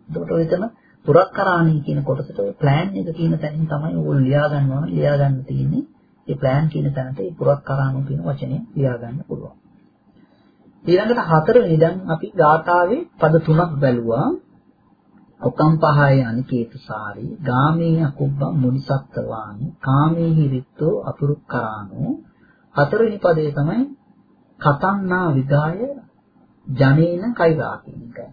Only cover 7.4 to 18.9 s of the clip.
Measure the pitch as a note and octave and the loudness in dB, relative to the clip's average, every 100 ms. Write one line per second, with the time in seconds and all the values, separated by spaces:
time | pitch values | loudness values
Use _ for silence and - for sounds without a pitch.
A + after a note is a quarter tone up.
7.4 | C#3 C#3 - C#3 C3+ C3 C#3 C#3 E3 C#3 | 0 0 -2 -2 -2 -2 -4 -4 -4 -6
8.4 | C3 D3 A#3 - C3+ A#2+ A#2+ C3+ - - | -6 -6 -6 -2 -2 -2 -8 -10 -10 -12
9.4 | - - _ _ _ _ _ _ _ _ | -12 -20 _ _ _ _ _ _ _ _
10.4 | _ _ _ _ - F3+ G#3+ A#3+ E3+ D#3+ | _ _ _ _ 2 2 2 0 2 2
11.4 | D#3 A#3+ F#3+ D#3+ E3 F#3 F#3 D#3 - - | 6 4 4 4 2 0 -6 -6 -4 2
12.4 | D3+ D#3+ E3+ F3 F3 C4+ F4 - D#3 D#3+ | 4 4 2 2 2 -2 -6 0 2 4
13.4 | D#3+ D#3 F3 C#3 C#3 A#2+ A2+ A#2 A3 F#4 | 4 2 2 0 0 0 0 0 0 -4
14.4 | _ _ _ _ _ _ _ _ _ _ | _ _ _ _ _ _ _ _ _ _
15.4 | C3 - D#3 D#3+ D#3+ C#3+ C#3+ C3+ A#2 A#2 | -6 2 2 4 4 4 6 4 2 -4
16.4 | C3 B2+ A2+ C3 - G#2+ G#2+ G#2 - - | -2 -4 -4 -10 -12 -10 -10 -10 -12 -8
17.4 | C3+ B2+ D3 E3 E3+ D#3+ D3+ C#3 C#3+ C#3 | -2 2 2 2 2 2 0 0 -4 -2
18.4 | D3+ E3 B2+ C3+ - | -2 0 0 0 -2